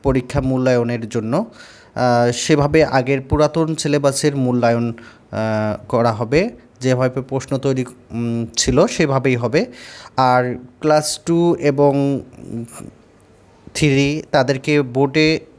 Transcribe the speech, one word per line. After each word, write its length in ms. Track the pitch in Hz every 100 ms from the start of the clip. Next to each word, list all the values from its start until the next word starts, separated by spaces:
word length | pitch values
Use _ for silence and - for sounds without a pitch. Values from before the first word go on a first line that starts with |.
পরীক্ষা 380 | 139 131 123 143
মূল্যায়নের 680 | 131 131 127 123 120 120 113
জন্য, 360 | 117 110 147 117 - - - - -
আহ, 360 | 123 120 120
সেভাবে 540 | 120 - 147 143 160 143
আগের 360 | 131 123 139
পুরাতন 540 | 135 147 151 165 160 156
সিলেবাসের 600 | 151 143 139 131 151 139
মূল্যায়ন, 580 | 127 123 120 117 117 113 - - _
আহ, 540 | 104 110 107 107 - -
করা 260 | 120 117
হবে। 380 | 107 113 147 220 - - _
যেভাবে 420 | 131 127 127 135
প্রশ্ন 360 | 127 135 - 139
তৈরি, 280 | 135 131 127 - _
উম, 340 | 110 120 117 113 -
ছিল 300 | - 127 214
সেভাবেই 480 | - 156 135 131 120
হবে। 300 | 117 131 247 - - - - -
আর 400 | 127 127 123 123 - _
ক্লাস 400 | 151 151 151 - -
টু 300 | 170 170 -
এবং 680 | 156 139 143 139 139 135 - - - 117 117 - - - _ _ _ _ _ _ -
থ্রি 500 | - 151 135 139 151 -
তাদেরকে 500 | 147 127 131 143 147
বোর্ডে 580 | 131 123 139 151 156 160 -